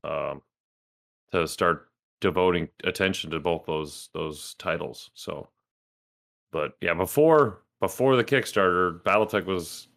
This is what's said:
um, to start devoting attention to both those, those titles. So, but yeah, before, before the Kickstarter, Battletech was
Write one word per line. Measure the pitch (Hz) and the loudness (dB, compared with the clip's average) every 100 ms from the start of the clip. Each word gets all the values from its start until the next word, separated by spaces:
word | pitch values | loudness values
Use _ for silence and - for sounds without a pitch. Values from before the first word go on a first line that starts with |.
um, | - 73 71 73 _ _ _ _ _ _ _ _ _ | -6 -6 -6 -8 _ _ _ _ _ _ _ _ _
to | 90 80 | -2 -2
start | - 90 80 _ _ _ _ | 2 2 2 _ _ _ _
devoting | 101 87 90 87 82 _ | -2 2 2 2 -2 _
attention | 92 - 95 95 80 | -6 -2 -2 -2 -6
to | 78 | -4
both | 87 82 - | -2 -4 -4
those, | 78 76 - - | -6 -6 -12 -14
those | 82 80 76 - - | -8 -8 -10 -16 -10
titles. | 92 82 76 - - | -6 -6 -8 -12 -20
So, | - - 76 - _ _ _ _ _ _ _ _ _ _ | -18 -12 -12 -12 _ _ _ _ _ _ _ _ _ _
but | 80 71 - | -6 -6 -4
yeah, | 87 | -4
before, | 82 92 - 156 156 131 92 _ _ | -2 0 4 6 6 4 0 _ _
before | 95 - 131 127 | -4 2 4 4
the | |
Kickstarter, | 117 139 - - 95 90 90 82 | 4 0 2 2 4 4 0 0
Battletech | - 101 107 104 90 | 0 2 2 0 -2
was | 92 82 - - | -4 -6 -14 -20